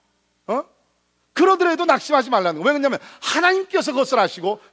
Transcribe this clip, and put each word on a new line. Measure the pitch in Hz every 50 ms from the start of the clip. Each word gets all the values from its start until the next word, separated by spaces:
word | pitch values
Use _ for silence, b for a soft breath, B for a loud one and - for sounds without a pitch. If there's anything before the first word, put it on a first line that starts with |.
| _ _ _ _ _ _ _ _ _ -
어? | 214 269 - _ _ _ _ _ _ _ _ _ _ _ _ _ -
그러더라도 | - 339 381 381 349 359 349 320 320 349
낙심하지 | 330 277 233 - - 302 269 240 262
말라는 | 247 202 185 175 160 151
거예요. | 175 262
왜 | 294
그러냐면 | 294 269 277 226 143 B B B B
하나님께서 | - - - 302 349 359 381 381 381 - - 349 294 311 254
그것을 | 262 254 247 262 233
아시고 | 196 170 - 185 165 196 208 208 B B